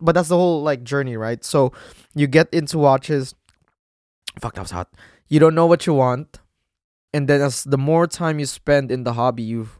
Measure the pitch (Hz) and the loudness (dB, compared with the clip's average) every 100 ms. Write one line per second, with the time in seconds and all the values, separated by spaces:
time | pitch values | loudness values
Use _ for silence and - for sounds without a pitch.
0 | 165 165 160 175 180 160 151 131 120 139 | 0 0 2 2 2 0 -2 -4 -4 -4
1 | 131 113 110 117 - 147 127 - - - | -4 -6 -6 -6 -2 0 0 -2 -20 -20
2 | _ 147 143 156 165 170 147 160 143 135 | _ -2 2 2 2 -2 -2 2 2 2
3 | - 147 131 - _ _ _ _ _ _ | 0 -4 -4 -14 _ _ _ _ _ _
4 | _ _ - - 117 - 90 90 92 _ | _ _ -18 -12 -12 -10 -10 -10 -10 _
5 | - _ _ 147 160 160 170 170 - 143 | -20 _ _ 4 6 6 4 4 2 0
6 | 127 123 156 - _ _ _ _ _ _ | 0 -2 -10 -20 _ _ _ _ _ _
7 | _ 151 139 143 139 123 139 139 139 165 | _ -4 2 2 2 -2 -2 -2 2 2
8 | 170 - 165 151 139 - - 143 135 127 | 0 -2 -4 -4 -6 -6 0 0 2 -4
9 | 120 117 123 120 113 113 110 | -4 -2 -2 -2 -6 -8 -10